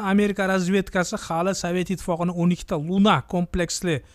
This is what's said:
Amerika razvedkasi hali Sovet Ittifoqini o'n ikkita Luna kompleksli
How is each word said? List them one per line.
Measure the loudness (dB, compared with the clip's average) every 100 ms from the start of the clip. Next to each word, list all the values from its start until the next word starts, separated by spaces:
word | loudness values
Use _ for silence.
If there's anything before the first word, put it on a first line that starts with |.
| 2
Amerika | 2 2 0 0
razvedkasi | 0 2 0 0 -2 -2 -4 -4
hali | -2 0
Sovet | -2 -2 -2 -2
Ittifoqini | -4 -4 -2 -2 0
o'n | 2
ikkita | 0 -2 -4 -2
Luna | 4 4 4 2
kompleksli | -4 -2 -2 -4 -2 -2 -2 -6